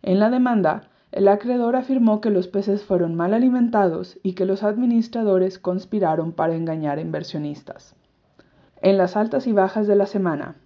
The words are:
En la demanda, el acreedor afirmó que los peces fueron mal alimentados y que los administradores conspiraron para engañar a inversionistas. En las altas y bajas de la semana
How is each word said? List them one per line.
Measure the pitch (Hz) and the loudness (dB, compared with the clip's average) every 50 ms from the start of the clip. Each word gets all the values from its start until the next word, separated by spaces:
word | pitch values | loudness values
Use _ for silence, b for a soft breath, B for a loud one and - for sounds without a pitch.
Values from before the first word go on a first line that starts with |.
En | - 202 185 196 | 0 0 2 2
la | 214 226 | 2 2
demanda, | 247 254 247 247 240 214 180 156 165 208 b b b b b b | 2 2 2 2 2 2 2 2 0 -2 b b b b b b
el | - - 196 | -2 2 4
acreedor | 196 202 202 214 240 247 247 240 233 240 | 4 4 4 0 -2 -2 0 0 0 0
afirmó | 254 254 262 262 262 233 220 214 214 | -2 -2 -2 0 2 2 2 2 2
que | - 226 | 0 0
los | 208 180 180 180 | 0 0 -2 -2
peces | - 196 196 208 196 202 - | -4 -4 -2 0 -2 -2 0
fueron | - 190 180 175 170 165 | -2 0 0 0 0 -2
mal | 165 170 180 | -2 0 0
alimentados | 208 233 247 254 247 254 240 233 233 214 196 180 160 165 185 180 - - | 2 2 2 2 2 2 0 2 2 2 2 2 0 -2 -8 -10 -14 -6
y | _ 190 180 | _ -6 -2
que | - 190 | -2 -2
los | 190 190 196 | -2 0 0
administradores | 214 208 208 226 254 240 233 233 226 233 - 233 226 208 190 185 185 190 185 - | -2 -2 -2 0 0 2 2 2 0 0 -4 -4 0 2 2 2 2 0 -2 -6
conspiraron | - 180 180 190 202 - - 208 190 160 156 160 160 165 | -6 -4 -4 -4 -6 -4 -2 0 0 0 0 0 -2 -4
para | 170 - 160 160 165 | -4 -2 -2 -2 -2
engañar | 165 165 165 160 160 156 147 143 151 | -2 -4 -4 -4 -4 -4 -4 -4 -4
a | |
inversionistas. | 165 165 160 151 170 - - 156 147 147 147 - _ - - - _ _ _ _ _ _ _ _ _ _ _ b b b b b b b b b | -6 -6 -6 -8 -8 -8 -8 -8 -8 -8 -10 -12 _ -18 -20 -20 _ _ _ _ _ _ _ _ _ _ _ b b b b b b b b b
En | - 190 196 | 2 2 4
las | 196 180 180 - | 4 2 0 0
altas | 208 214 226 277 269 262 247 | -2 -2 0 -2 -4 -2 0
y | |
bajas | 220 202 190 190 - 214 208 208 | 2 2 2 2 0 -2 0 2
de | 202 | 2
la | 202 196 | 2 2
semana | 202 - 202 190 175 156 147 - - 160 _ _ | 0 -2 -2 -2 -2 -2 -4 -8 -12 -14 _ _